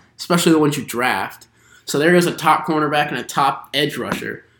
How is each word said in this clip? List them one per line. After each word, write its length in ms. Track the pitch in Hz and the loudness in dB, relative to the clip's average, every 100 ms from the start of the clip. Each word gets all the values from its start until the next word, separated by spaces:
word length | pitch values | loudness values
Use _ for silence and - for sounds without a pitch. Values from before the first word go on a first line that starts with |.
| _ - | _ -12
especially 360 | - 175 180 | -2 2 4
the 80 | 160 | 4
ones 180 | 151 147 | 4 0
you 60 | |
draft. 640 | 113 117 123 98 104 - - _ _ - | -6 -4 -2 -2 -4 -12 -20 _ _ -20
So 140 | - 143 | -6 0
there 160 | 156 | 4
is 120 | 175 165 | 4 2
a 80 | |
top 300 | - 156 156 | 0 2 2
cornerback 440 | - 156 147 147 147 | 2 -2 0 0 -2
and 100 | 131 | -4
a 60 | |
top 460 | - - 139 - - | -6 0 0 -2 -6
edge 220 | 139 147 123 | -4 -2 -4
rusher. 460 | 104 - 110 120 - | -6 -6 -8 -12 -16